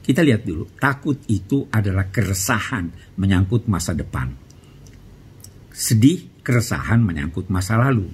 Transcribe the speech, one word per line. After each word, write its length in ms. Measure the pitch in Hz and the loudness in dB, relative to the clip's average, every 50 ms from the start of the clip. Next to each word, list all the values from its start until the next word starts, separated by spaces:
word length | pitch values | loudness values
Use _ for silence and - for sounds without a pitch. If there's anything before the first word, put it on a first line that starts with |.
| - | 0
Kita 160 | - 135 180 | 0 2 4
lihat 240 | 170 143 113 101 - | 4 4 4 2 0
dulu, 240 | 104 82 80 - - - - | -4 -6 -6 -8 -10 -6 -2
takut 400 | - 139 135 135 - 160 135 - - | 0 0 0 0 -2 -4 -4 -4 -2
itu 400 | - 110 95 90 - 139 139 135 | -2 -2 -2 0 -2 -2 -2 -2
adalah 480 | - - 110 101 101 92 98 95 95 - | 0 -2 0 0 0 0 -2 -2 -2 -2
keresahan 1040 | 123 98 90 98 92 - - 123 101 - - 127 104 87 82 - - - - - - | -2 0 0 -2 -2 0 -2 -2 -2 -2 -4 -6 -6 -6 -8 -10 -14 -20 -12 -4 -2
menyangkut 480 | - 98 98 90 95 92 120 113 - | 2 2 4 4 2 2 0 -2 0
masa 240 | 110 98 82 - - | 0 -2 0 -2 -4
depan. 400 | 87 73 - - - 67 64 64 64 - - - - - - - - - - - - - - - - - - - - - - - - - - - - | -4 -4 -6 -6 -6 -6 -6 -6 -8 -12 -20 -20 -20 -20 -20 -20 -20 -20 -20 -20 -20 -20 -20 -20 -20 -20 -20 -20 -20 -20 -20 -20 -20 -20 -20 -20 -12
Sedih, 720 | - - - 113 110 113 143 180 170 - - - - - | -8 -2 2 4 6 6 6 4 2 -6 -16 -20 -10 -2
keresahan 560 | - 123 120 107 - - - - - 113 117 | 0 0 0 0 0 -6 -6 -2 2 2 2
menyangkut 480 | 117 92 82 76 71 82 82 92 92 - | 2 2 0 -4 -6 -6 -6 -8 -6 -2
masa 240 | 95 90 90 - 113 | -2 -2 -2 0 0
lalu. 320 | 113 123 139 131 110 90 80 | 2 2 2 2 0 -2 -4